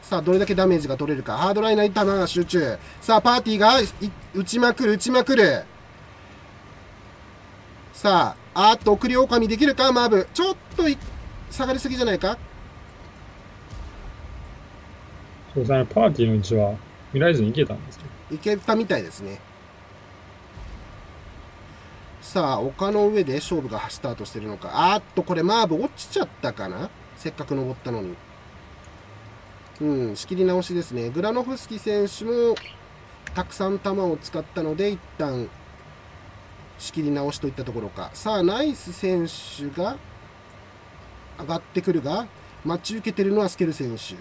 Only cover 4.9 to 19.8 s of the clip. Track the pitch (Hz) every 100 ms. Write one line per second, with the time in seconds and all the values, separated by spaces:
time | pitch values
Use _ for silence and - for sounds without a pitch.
4.9 | 208 226 254 247 262 190 131 - - -
5.9 | - - - - - - - - - -
6.9 | - - - - - - - - - -
7.9 | - 208 180 120 - - 180 202 233 -
8.9 | 202 247 247 262 240 226 220 285 269 269
9.9 | 247 240 208 185 - 370 381 - - 320
10.9 | 277 - - - - - - 262 262 269
11.9 | 254 240 180 185 240 - - - - -
12.9 | - - - - - - - - - -
13.9 | - - - - - - - - - -
14.9 | - - - - - - 143 120 135 131
15.9 | - 220 143 113 110 95 113 101 107 -
16.9 | - - 139 165 156 156 156 139 110 -
17.9 | - 139 - - 151 208 208 - 220 220
18.9 | 135 87 - 196 - - - - -